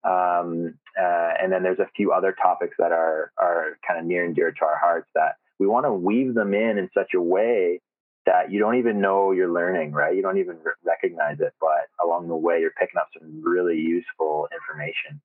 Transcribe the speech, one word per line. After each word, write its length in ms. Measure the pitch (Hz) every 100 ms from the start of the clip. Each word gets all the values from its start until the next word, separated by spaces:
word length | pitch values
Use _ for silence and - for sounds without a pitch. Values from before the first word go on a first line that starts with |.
| 92
Um, 680 | 92 90 87 85 85 85 - - 95
uh, 340 | 90 85 85 82
and 100 | 92
then 120 | 92
there's 160 | 92 92
a 100 | 95 -
few 180 | 101
other 200 | 87 95 95
topics 340 | 92 87 87 -
that 140 | 85
are, 400 | 82 82 78 78 -
are 400 | 90 85 80 80 -
kind 140 | 85
of 60 | 82
near 180 | 87
and 100 | 87
dear 180 | 82 82
to 140 | 80 78
our 120 | 76
hearts 320 | 85 82 - 78
that 220 | 78 - _ _
we 80 | 98
wanna 260 | 117 139
weave 400 | 101 90 113 131 113
them 180 | 101
in, 240 | 101 113 104
in 120 | 92
such 200 | - 92 92
a 60 |
way 600 | 87 92 113 117 90 90 _ _ _ _ -
that 260 | 90 -
you 80 | 101
don't 180 | 104 123
even 240 | 117 104
know 300 | 98 98 98
you're 200 | 92 90
learning, 400 | 85 87 90 76
right? 240 | 73 76 92
You 60 |
don't 160 | 95 98
even 200 | 90 82
re-, 80 | 80 - 85
recognize 560 | 82 92 85 76 73
it, 120 | 73 _
but 300 | 82 76 73 -
along 280 | 85 85 85
the 60 | 82
way, 240 | 82 82
you're 100 | 82
picking 260 | - 92 87
up 120 | 78 82
some 220 | 80 78
really 340 | 80 87 90 82
useful 720 | 80 87 87 - 80 76 73
information. 680 | 82 - 76 73 - - 147